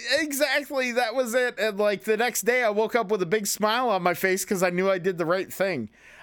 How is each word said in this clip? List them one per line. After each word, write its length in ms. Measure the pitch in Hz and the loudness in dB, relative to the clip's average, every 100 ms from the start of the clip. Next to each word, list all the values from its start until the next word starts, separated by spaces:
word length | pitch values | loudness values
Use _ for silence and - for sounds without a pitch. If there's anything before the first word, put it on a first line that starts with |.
| 240 285 | -2 -2
Exactly. 720 | 302 269 285 285 277 277 247 | -2 0 2 2 0 -2 0
That 200 | 233 226 | 0 0
was 200 | 262 240 | 0 0
it. 260 | 254 247 240 | 0 0 0
And, 180 | 214 196 | -2 0
like, 280 | 208 196 214 | 0 0 0
the 100 | 214 | 0
next 280 | 240 - | 0 0
day 200 | 208 247 | 0 2
I 60 | 226 | 2
woke 260 | 208 220 240 | 0 2 0
up 160 | 214 | 0
with 100 | 214 | 0
a 40 | 170 | 2
big 200 | 220 202 | 0 0
smile 440 | - 214 233 247 | -2 0 2 0
on 140 | 190 | 2
my 100 | 175 | 0
face 320 | 170 190 190 - | 2 0 0 -2
'cause 180 | 190 | 0
I 60 | 185 | 0
knew 200 | 175 190 | 2 0
I 100 | 190 | 0
did 180 | 185 170 | -2 -2
the 80 | 160 | 0
right 260 | 190 - | 0 -2
thing. 380 | - 190 143 107 _ - - | -2 -2 -2 -6 _ -20 -20